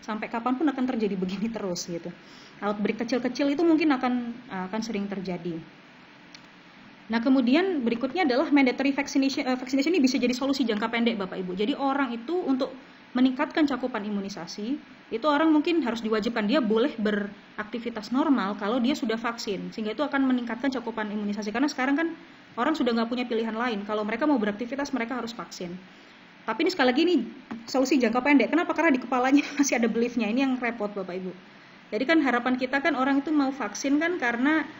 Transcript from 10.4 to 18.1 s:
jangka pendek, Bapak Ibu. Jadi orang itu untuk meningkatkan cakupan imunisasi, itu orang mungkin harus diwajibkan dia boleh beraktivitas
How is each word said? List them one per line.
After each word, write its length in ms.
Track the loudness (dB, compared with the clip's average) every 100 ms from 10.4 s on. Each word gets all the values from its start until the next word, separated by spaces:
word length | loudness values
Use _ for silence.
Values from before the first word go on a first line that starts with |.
| -2 0
jangka 240 | 0 0 0
pendek, 320 | 0 0 0
Bapak 220 | -4 -6
Ibu. 80 | -6 -2
Jadi 180 | -2 0
orang 400 | 0 0 -2 -4
itu 220 | -4 -4
untuk 320 | 0 -2 -2 -8 -20 -20 -8
meningkatkan 540 | 2 2 2 -2 2 2
cakupan 400 | 2 -4 -4 -4
imunisasi, 720 | -4 -4 -8 -10 -8 -4 -6 -8 -20 -8
itu 160 | -2 2
orang 240 | 4 6
mungkin 320 | 6 4 2
harus 160 | 0 -2
diwajibkan 480 | 0 0 0 0 2
dia 160 | 2
boleh 320 | 4 2 2
beraktivitas 1200 | 0 0 0 -2 -10 -18 -12 -8 -6 -6 -8 -2